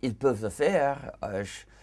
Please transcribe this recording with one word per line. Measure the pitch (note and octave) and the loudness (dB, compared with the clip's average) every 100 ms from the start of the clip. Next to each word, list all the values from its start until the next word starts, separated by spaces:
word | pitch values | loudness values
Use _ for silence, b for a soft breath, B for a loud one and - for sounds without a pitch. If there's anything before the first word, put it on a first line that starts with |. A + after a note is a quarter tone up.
ils | C3 A2 | -4 0
peuvent | C3+ G#2+ | 2 2
le | G#2+ | -2
faire. | - D3 F#3+ C#3 C#3 C3+ - | 0 2 4 2 0 -6 -8
Euh, | - G2 | -6 -4
je, | G2+ - - B | -6 -10 -18 B